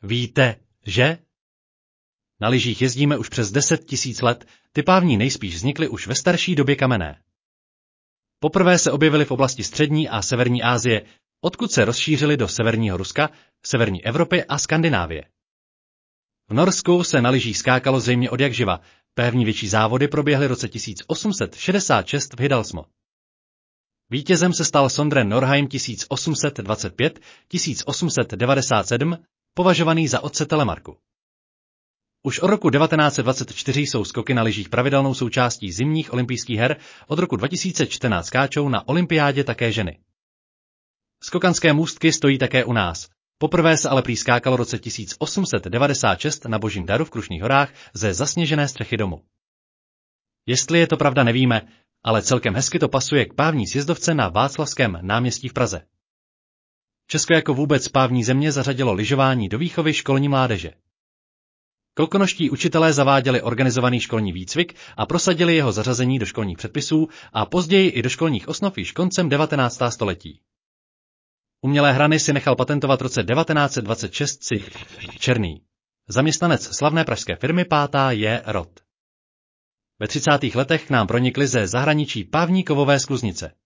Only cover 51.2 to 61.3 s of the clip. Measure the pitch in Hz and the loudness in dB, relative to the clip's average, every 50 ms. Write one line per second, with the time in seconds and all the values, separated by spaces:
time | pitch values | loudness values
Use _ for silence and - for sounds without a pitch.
51.2 | 131 120 117 127 131 127 120 110 - - - _ _ _ _ _ _ - 110 110 | 2 4 4 2 2 2 2 0 -2 -6 -20 _ _ _ _ _ _ 0 0 0
52.2 | 95 - 131 123 - 123 95 113 135 - - 175 160 147 - 135 - - - 143 | 2 2 0 0 0 0 -2 0 -2 -2 0 0 0 2 0 0 -2 2 0 0
53.2 | 117 - - - 143 165 160 143 107 - - 135 143 143 170 - - - 165 151 | 0 0 0 0 0 0 2 0 -2 -2 -2 -4 -2 -2 -4 -2 0 0 0 2
54.2 | 123 95 82 101 120 139 - - 156 143 - - 135 113 92 82 87 92 104 113 | 0 0 2 0 0 0 0 -4 -6 -6 -2 0 0 0 0 -4 -4 -2 0 0
55.2 | 120 127 - - - 127 - - 127 110 98 85 - _ _ _ _ _ _ _ | 0 0 -2 -4 -8 -8 -4 -2 -2 -2 -2 -8 -12 _ _ _ _ _ _ _
56.2 | _ _ _ _ _ _ _ _ _ _ _ _ _ _ _ _ _ _ - 156 | _ _ _ _ _ _ _ _ _ _ _ _ _ _ _ _ _ _ -4 -4
57.2 | - - 170 160 151 - 147 127 147 143 151 135 127 - _ 139 131 127 123 127 | 0 4 4 2 4 2 0 0 2 2 2 2 0 0 _ 2 2 4 2 0
58.2 | 113 113 131 135 147 156 143 143 127 139 135 123 135 123 101 92 107 107 139 135 | 2 2 2 2 2 0 0 -2 -2 -2 -2 0 0 0 0 0 0 0 2 2
59.2 | 135 131 131 127 110 95 123 120 160 175 - - 160 156 151 - - - 135 135 | 2 2 2 0 -2 -2 -2 -4 -4 -4 -2 -2 0 0 0 -2 0 0 0 2
60.2 | 139 143 139 135 131 123 117 92 82 82 - _ _ _ _ _ _ _ _ _ | 2 2 2 2 2 0 0 -4 -6 -10 -16 _ _ _ _ _ _ _ _ _
61.2 | _ _ | _ _